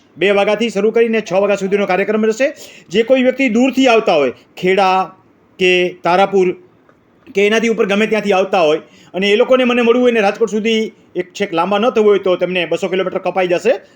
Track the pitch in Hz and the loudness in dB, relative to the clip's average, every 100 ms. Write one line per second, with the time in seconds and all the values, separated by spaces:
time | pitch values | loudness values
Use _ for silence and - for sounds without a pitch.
0 | _ - 185 196 202 208 233 196 208 226 | _ -4 0 0 0 -2 -2 -2 -2 0
1 | 233 226 - 185 208 196 190 196 196 185 | 0 -2 -2 -2 0 -2 -2 -2 -2 -2
2 | 196 214 220 220 277 - - - - 175 | -2 0 0 0 -2 -4 -18 -20 -6 -2
3 | 226 262 254 254 269 214 262 254 262 226 | 2 2 2 0 0 2 0 2 2 2
4 | 214 165 131 - _ - 180 190 190 185 | 2 0 0 -4 _ -6 -2 0 2 0
5 | 170 - _ _ _ - 185 180 180 180 | -2 -10 _ _ _ -4 0 2 0 -4
6 | 170 180 196 190 185 - - _ _ _ | -2 2 2 2 0 -2 -12 _ _ _
7 | _ _ - 196 202 226 226 214 208 202 | _ _ -10 -2 0 2 0 -2 -2 0
8 | 214 214 202 190 190 196 156 156 - _ | 0 -2 0 0 0 0 2 0 -4 _
9 | - 180 202 214 240 254 247 240 233 240 | -12 -4 0 2 2 2 2 2 2 2
10 | 247 233 196 208 220 208 220 220 220 - | 2 2 0 0 -2 -2 -2 -2 -4 -10
11 | _ 180 175 - 196 165 180 202 240 233 | _ -10 -8 -6 -4 -2 -2 0 0 2
12 | 214 196 196 175 180 185 160 165 185 185 | 2 2 0 -2 -2 -2 -4 -4 -4 -4
13 | 180 185 180 185 185 175 202 330 - | -4 -4 -6 -2 -2 0 0 -2 -6